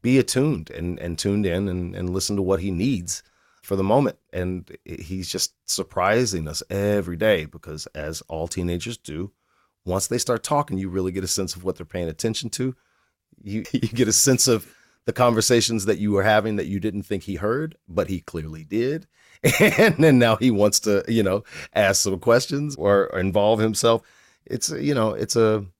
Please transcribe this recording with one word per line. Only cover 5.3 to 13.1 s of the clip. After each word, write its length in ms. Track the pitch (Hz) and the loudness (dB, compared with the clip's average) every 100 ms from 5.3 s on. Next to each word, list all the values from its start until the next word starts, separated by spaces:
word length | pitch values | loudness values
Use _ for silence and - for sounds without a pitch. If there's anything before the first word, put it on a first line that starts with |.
just 240 | - - _ - | -4 -6 _ -8
surprising 800 | - 95 - 92 113 123 92 76 | -6 -4 -2 2 2 0 -2 -6
us 160 | 76 - | -8 -6
every 480 | 98 101 104 87 85 | -2 0 0 -2 0
day, 300 | 110 95 76 | 2 2 0
because 400 | 78 - 78 - | -12 -14 -14 -12
as 260 | 78 76 80 - | -10 -10 -10 -10
all 180 | 80 85 | -8 -6
teenagers 520 | - 87 87 113 117 | -4 -4 -4 -6 -12
do, 340 | - 78 98 _ _ _ _ _ - | -10 -8 -10 _ _ _ _ _ -4
once 200 | 95 - | -4 -2
they 120 | 123 | -4
start 240 | - 117 | -2 -4
talking, 340 | - 147 151 95 | 0 -2 -2 -6
you 140 | 95 | -4
really 220 | 95 92 | -4 -4
get 120 | 90 | -4
a 40 | 92 | -4
sense 280 | - 92 87 | -4 -4 -4
of 80 | |
what 120 | 92 90 | -6 -6
they're 100 | 82 | -8
paying 220 | 92 85 | -6 -6
attention 400 | 78 113 110 117 | -4 -4 -4 -8
to. 260 | - 131 127 _ _ _ | -6 -6 -6 _ _ _